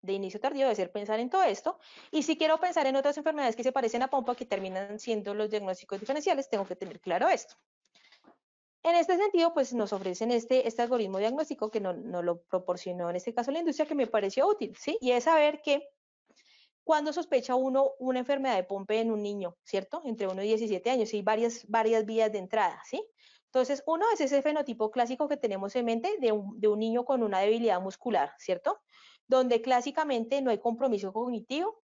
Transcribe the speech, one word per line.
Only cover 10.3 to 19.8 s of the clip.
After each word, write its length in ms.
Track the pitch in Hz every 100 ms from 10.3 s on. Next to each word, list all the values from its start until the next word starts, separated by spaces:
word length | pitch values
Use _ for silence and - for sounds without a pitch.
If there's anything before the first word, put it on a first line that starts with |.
este, 360 | 240 233 254 240
este 160 | 233
algoritmo 360 | 240 247 202 190
diagnóstico 520 | 214 269 311 - 220
que 100 | 220
no, 120 | 190
no 300 | 180 - 180
lo 200 | 175 170
proporcionó 680 | _ 185 185 180 190 175 175
en 60 | 175
este 180 | 208
caso 160 | 233 240
la 80 | 302
industria, 280 | 339 294 302
que 80 |
me 120 | 294 247
pareció 400 | 220 196 254 330
útil, 260 | 427 220 -
¿sí? 180 | - 415
Y 120 | 254
es 120 | 247
saber 360 | 254 330 294 302
que 260 | 302 285 285 _ _ _ _ _ _ _ _ _
cuando 300 | - 302 294
sospecha 420 | 302 320 269 233
uno 380 | 254 262 262 269 -
una 220 | 254 254
enfermedad 360 | 247 277 262 208
de 80 |
Pompe 360 | 180 196 196 220
en 120 | 226
un 100 | 214
niño, 340 | 208 208 180 175
¿cierto? 360 | - 196